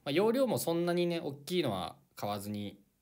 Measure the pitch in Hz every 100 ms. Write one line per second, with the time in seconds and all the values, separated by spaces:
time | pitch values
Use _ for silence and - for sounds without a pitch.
0 | - 147 214 240 254 170 165 170 175 175
1 | 175 165 151 139 - 180 143 95 82 -
2 | _ - 104 104 101 104 101 - _ _